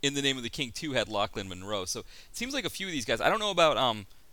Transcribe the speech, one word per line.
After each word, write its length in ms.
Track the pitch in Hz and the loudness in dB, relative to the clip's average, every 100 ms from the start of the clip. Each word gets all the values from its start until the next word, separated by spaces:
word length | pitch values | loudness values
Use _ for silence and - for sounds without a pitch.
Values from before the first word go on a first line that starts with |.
In 120 | 143 | -2
the 80 | 143 | 2
Name 140 | 139 131 | 0 0
of 80 | |
the 60 | 117 | -4
King 240 | - 127 | -6 -6
two 180 | - 160 | -6 -2
had 160 | 127 104 | -2 0
Lachlan 400 | 104 107 113 95 | 0 0 -2 -6
Monroe. 380 | 90 95 104 92 | -8 -4 -4 -2
So 160 | 117 | -6
it 40 | - - - | -8 -16 -14
seems 200 | - 247 | -8 -4
like 120 | 277 175 | -2 -4
a 40 | |
few 160 | - 190 | -4 -4
of 40 | |
these 140 | 156 113 | -4 0
guys. 160 | 113 | 2
I 80 | 143 | 4
don't 100 | 214 | 4
know 120 | 214 | 2
about, 260 | 175 160 113 | 6 6 6
um, 300 | 127 107 - - - | 4 2 -6 -16 -20